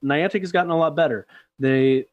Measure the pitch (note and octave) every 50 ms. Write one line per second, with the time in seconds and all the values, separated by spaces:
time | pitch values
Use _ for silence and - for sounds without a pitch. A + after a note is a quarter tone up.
0 | C#3 C#3 C#3 D3+ F3 G3 - G3+ F#3 F3 - F3+ F3+ F3 E3 E3 E3 D#3+ D3 E3
1 | E3 C#3+ A#2 G2+ - - - - _ _ _ - C3+ C3+ C3+ C3 C3 C3+ C3 C3
2 | - -